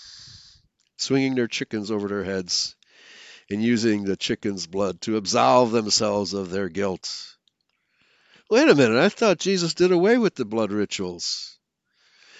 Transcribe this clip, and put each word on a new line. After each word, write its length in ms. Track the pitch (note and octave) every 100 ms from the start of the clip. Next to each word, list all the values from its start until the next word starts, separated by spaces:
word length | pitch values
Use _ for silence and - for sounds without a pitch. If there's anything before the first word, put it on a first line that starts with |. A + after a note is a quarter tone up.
| - - - - - _ _ _ _ -
swinging 380 | - C3+ C3+
their 140 | B2+ A#2
chickens 420 | - - A2 G2+
over 180 | A2 G2+
their 160 | G2+
heads 520 | F#2 F#2+ F2+ - - - _ _ - - - - -
and 120 | G2+
using 420 | A2+ A#2+ A2+ G#2
the 120 | G2 F#2+
chicken's 500 | - A#2 G#2+ G2 E2+
blood 340 | F#2+ G2 E2+
to 140 | - A2
absolve 560 | F#2+ A#2 A#2+ B2+ B2
themselves 600 | A#2 G#2+ - G#2+ G#2 G2
of 180 | G2 F#2+
their 180 | F#2 G2
guilt. 640 | E2 G2+ F2+ - - - - _ _ _ _ _ _ _ _ _ _ -
Wait 160 | A3 D#4
a 60 |
minute, 240 | D#3 B2 A2+
I 100 | F3+
thought 300 | - A3+ F3
Jesus 340 | F3+ F#3+ E3+
did 200 | - F3+
away 260 | F3+ F#3+ B3
with 160 | G#3+
the 100 | -
blood 280 | A2 A2+ G#2+
rituals. 840 | G#2 G2 - F#2 F2 - - - - _ _ _ _ _ _ _ -